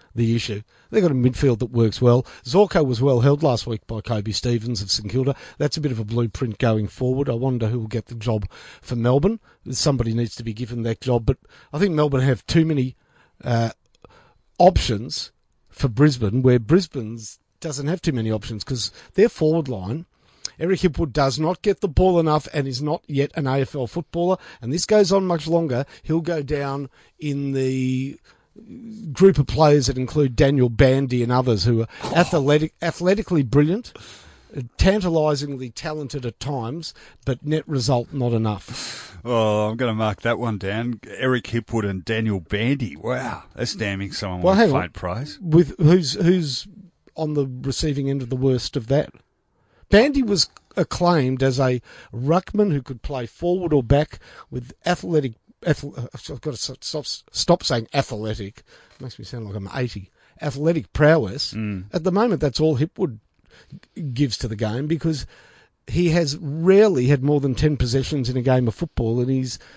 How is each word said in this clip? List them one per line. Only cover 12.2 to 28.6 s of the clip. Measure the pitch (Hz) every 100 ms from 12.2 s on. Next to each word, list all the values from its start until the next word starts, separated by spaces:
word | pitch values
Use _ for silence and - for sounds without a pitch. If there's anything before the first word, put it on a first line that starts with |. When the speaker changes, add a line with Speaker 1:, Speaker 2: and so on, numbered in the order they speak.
Speaker 1:
have | 131 123 -
too | 165 160
many, | 147 127 - _ _ _ _
uh, | 131 117 117 - _ _ - - _ _ _ -
options | 180 170 - 104 127 - - _ _ _ _
for | - 135
Brisbane, | 110 151 123 110 117
where | 127 123
Brisbane's | 107 175 175 139 110 117 110 - _ _
doesn't | 165 139 143
have | 175
too | -
many | 127 110
options | 110 - 110
'cause | - 127 - - - -
their | 226
forward | - 156 165 139
line, | 110 92 143 175 _ _ _ - -
Eric | 170 185
Hipwood | 185 139 160
does | 117 139 123
not | 156 180
get | 208 190
the | 190
ball | 139 185 175
enough | 160 151 -
and | 151 135
is | 123
not | 147 165 -
yet | 139 143 -
an | 139
A | 135
F | 135
L | 147 123
footballer, | - 160 170 175 185 - -
and | 117
this | 160 -
goes | 214 190
on | 196 185
much | 170 147
longer, | 170 165 123 139 -
he'll | - 160
go | 165 165
down | 139 147 143 139 135 _ _ _
in | 151 139 139
the | 135 131 131 127 127 135 - _ _ _ -